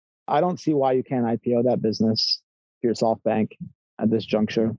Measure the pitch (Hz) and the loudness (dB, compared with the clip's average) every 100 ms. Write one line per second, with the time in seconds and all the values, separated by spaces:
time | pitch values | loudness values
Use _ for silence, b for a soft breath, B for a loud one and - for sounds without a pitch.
0 | _ _ - 147 180 151 156 147 131 131 | _ _ -2 0 0 -2 0 2 2 0
1 | - 127 117 117 123 120 123 110 113 104 | 0 -2 0 -2 0 2 2 2 0 0
2 | 110 110 - - _ _ _ _ 117 107 | 0 0 0 -2 _ _ _ _ -4 0
3 | 113 110 110 110 104 - - _ _ - | 0 0 -2 0 -2 -6 -18 _ _ -4
4 | 113 113 - 107 110 113 113 | 0 0 0 -2 0 0 -2